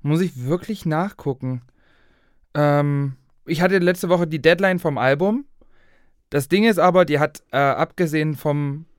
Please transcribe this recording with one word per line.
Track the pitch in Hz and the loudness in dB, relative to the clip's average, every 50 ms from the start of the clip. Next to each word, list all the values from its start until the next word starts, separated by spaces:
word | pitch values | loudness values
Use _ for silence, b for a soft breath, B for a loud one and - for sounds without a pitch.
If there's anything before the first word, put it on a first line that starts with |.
| - | 0
Muss | 143 151 165 | 0 0 0
ich | 190 175 139 127 123 | 0 -2 -4 -8 -4
wirklich | 131 160 180 180 - 220 196 - | -4 -4 -4 -4 -8 -10 -6 -4
nachgucken. | 165 156 156 180 202 - - - 147 131 - - 127 127 123 - _ _ _ _ _ _ _ _ _ _ _ _ _ _ _ _ _ _ | -4 -2 -2 -4 -6 -8 -8 -8 -8 -8 -6 -6 -8 -8 -8 -10 _ _ _ _ _ _ _ _ _ _ _ _ _ _ _ _ _ _
Ähm, | 147 147 147 143 143 147 147 143 143 143 139 131 _ _ _ _ _ _ | 0 2 2 2 2 2 0 0 -2 -2 -4 -6 _ _ _ _ _ _
ich | - 165 156 | -6 -2 0
hatte | 180 202 190 | 2 2 2
letzte | 190 175 175 180 175 - 175 | 2 2 2 0 0 0 0
Woche | 180 175 175 | 0 0 0
die | 160 156 156 | -2 -4 2
Deadline | 127 160 175 170 196 190 185 175 | 4 2 4 4 2 0 0 0
vom | - 165 143 | -2 -4 -2
Album. | 110 120 131 135 143 180 202 220 269 285 - - _ - _ _ _ _ _ _ _ _ _ _ _ _ _ | 0 0 0 2 2 2 0 0 -2 -4 -8 -20 _ -20 _ _ _ _ _ _ _ _ _ _ _ _ _
Das | - 143 135 - | -4 -4 -2 0
Ding | 180 202 214 | 0 2 4
ist | 226 214 | 2 4
aber, | 170 175 180 175 185 180 | 4 4 4 6 4 4
die | 147 147 143 | 4 2 0
hat, | 147 151 - - _ _ - | 0 -2 -4 -10 _ _ -2
äh, | |
abgesehen | 135 143 139 131 - 160 - _ - 180 156 147 156 151 156 151 | 0 0 0 0 0 -2 -4 _ -4 -4 -2 0 -2 -2 -2 -4
vom | 131 - 151 143 147 147 143 139 151 160 _ _ | -4 -4 -4 -2 -2 -2 -4 -6 -8 -12 _ _